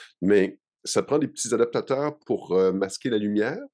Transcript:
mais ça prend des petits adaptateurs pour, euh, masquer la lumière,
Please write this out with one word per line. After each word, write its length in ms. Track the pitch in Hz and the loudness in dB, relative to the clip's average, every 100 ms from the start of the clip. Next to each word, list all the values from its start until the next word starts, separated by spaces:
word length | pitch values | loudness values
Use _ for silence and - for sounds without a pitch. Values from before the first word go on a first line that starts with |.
| - - | -20 -4
mais 380 | 92 101 98 - _ _ | 2 4 4 -2 _ _
ça 200 | - 107 | -4 -2
prend 160 | 98 151 | 0 0
des 80 | 143 | -2
petits 260 | - 117 | -6 -2
adaptateurs 640 | 113 120 120 - 135 147 147 - | 0 0 -2 -2 -2 -4 -6 -6
pour, 280 | 104 - | -6 0
euh, 180 | 92 95 | 2 2
masquer 380 | 95 98 - 131 | 2 -4 -4 -2
la 60 | 110 | -2
lumière, 400 | 104 107 120 190 285 | 0 0 0 -4 -12